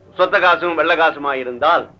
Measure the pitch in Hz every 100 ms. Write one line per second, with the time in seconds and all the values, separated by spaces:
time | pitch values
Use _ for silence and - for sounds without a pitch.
0 | _ - 180 196 180 170 175 165 156 165
1 | 160 147 143 135 127 123 143 165 113 -